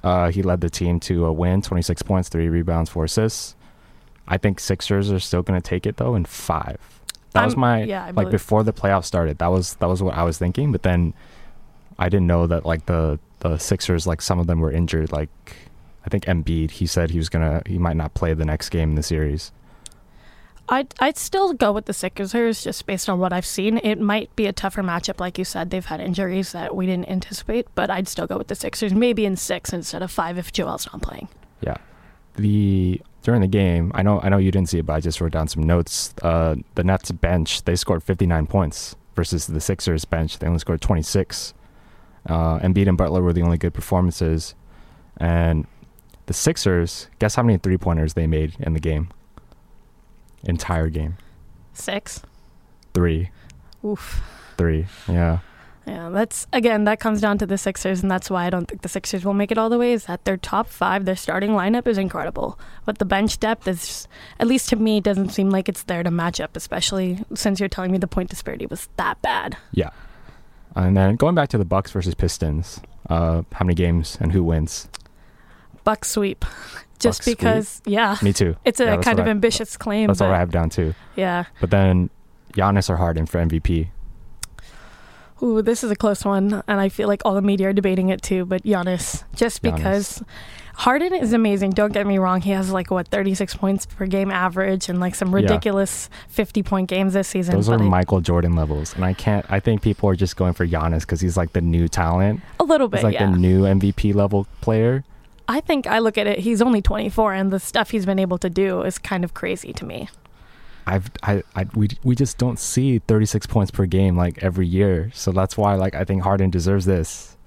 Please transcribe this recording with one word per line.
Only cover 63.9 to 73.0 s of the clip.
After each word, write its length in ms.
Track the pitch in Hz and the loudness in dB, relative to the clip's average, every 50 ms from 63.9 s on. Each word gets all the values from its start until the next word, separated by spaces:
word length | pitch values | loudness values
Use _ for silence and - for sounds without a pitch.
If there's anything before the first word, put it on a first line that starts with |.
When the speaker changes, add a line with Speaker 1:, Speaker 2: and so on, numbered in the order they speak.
| - - - - - - - - - - | -10 -12 -14 -16 -20 -20 -20 -20 -4 -2
Speaker 2:
at 80 | - | 0
least 220 | 233 262 262 - - | 2 2 2 2 0
to 60 | - | 0
me, 240 | 214 220 220 214 208 | 2 2 2 2 2
doesn't 300 | 180 208 202 190 196 185 | 2 0 0 0 0 -2
seem 180 | - - 190 196 | 0 0 2 2
like 200 | 196 190 185 - | 2 2 0 -2
it's 140 | 185 - | -6 -6
there 200 | - - 180 170 | -6 -6 -4 -2
to 80 | 170 180 | -2 -2
match 300 | 170 170 165 175 170 - | -2 0 -2 -2 -4 -4
up, 160 | - 156 - | -8 -8 -10
especially 680 | 160 - - - 180 175 - 196 190 185 180 180 185 220 - - | -12 -10 -8 -6 -4 -4 -2 -2 -2 -2 -2 -2 -4 -6 -10 -8
since 240 | 208 - 214 196 185 | -2 -2 -2 0 0
you're 100 | 202 190 | -2 -4
telling 240 | - - 185 185 | -4 -4 -2 -2
me 40 | 190 190 | 0 0
the 80 | 180 | -2
point 220 | 180 - - 185 180 | -2 -2 -4 -4 -4
disparity 380 | 185 - - - - - - | -8 -10 -10 -10 -10 -8 -8
was 220 | - - 190 - - - | -10 -10 -12 -12 -12 -8
that 240 | - 180 - 320 - | -4 -4 -4 -4 -2
bad. 340 | - - - - - - - - - - | -4 -2 -2 -2 -4 -8 -10 -12 -14 -6
Speaker 1:
Yeah. 180 | - 92 85 76 - - - - - - - - - - - - - - - - - | -2 -2 -2 -2 -6 -16 -20 -20 -20 -20 -20 -20 -20 -20 -20 -20 -20 -20 -20 -10 -2
And 180 | - 92 92 98 | 0 2 4 6
then 200 | 98 95 95 107 | 6 6 4 4
going 180 | 117 - 156 180 | 4 2 2 4
back 140 | 170 143 135 | 2 2 2
to 80 | - 110 | 0 0
the 60 | 98 | 0
Bucks 260 | 82 92 95 98 - | 2 0 -2 -2 -2
versus 240 | - 98 90 92 82 | -4 -4 -2 -2 -2
Pistons, 680 | - 95 85 - - - 80 73 78 82 - - - - - - - | 0 0 -2 0 -2 -2 -2 0 -2 -4 -6 -10 -18 -20 -20 -20 -18